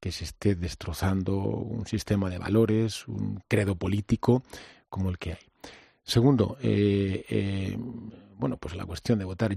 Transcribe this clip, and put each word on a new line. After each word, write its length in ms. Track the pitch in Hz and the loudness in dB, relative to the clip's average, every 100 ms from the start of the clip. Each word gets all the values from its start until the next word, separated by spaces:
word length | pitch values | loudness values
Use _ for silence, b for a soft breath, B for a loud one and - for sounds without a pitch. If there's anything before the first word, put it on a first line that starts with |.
que 80 | 98 | -6
se 140 | - | -8
esté 320 | 82 - 104 95 | -10 -2 0 2
destrozando 800 | 87 - - 82 101 95 95 98 | -2 -6 -8 -2 0 0 0 -2
un 500 | 101 107 110 110 104 | -2 -4 -4 -6 -4
sistema 420 | 110 - 104 95 | -4 0 0 0
de 80 | 90 | -4
valores, 680 | 87 104 113 107 110 - - | 0 4 4 4 0 -4 -8
un 340 | 104 101 101 - | -6 -4 -6 0
credo 300 | 107 101 92 | 0 2 0
político 680 | 95 101 - 110 - 123 - B B B B | 0 -2 0 0 4 4 2 B B B B
como 220 | - 95 | -4 -2
el 60 | 90 | -2
que 180 | - | -6
hay. 40 | 82 _ _ B B B B | -10 _ _ B B B B
Segundo, 560 | - - 123 131 101 104 | 0 4 6 6 2 0
eh, 640 | 113 104 104 101 98 92 - | 0 4 4 4 2 -2 -2
eh, 500 | 110 98 98 95 104 117 - - - - - | -2 0 -2 -4 -6 -8 -10 -12 -16 -20 -6
bueno, 200 | 139 - | -4 -4
pues 180 | - | -8
la 100 | 85 | -10
cuestión 360 | 92 90 - 113 | -10 -10 0 0
de 40 | |
votar. 300 | 95 92 113 | 0 -2 -2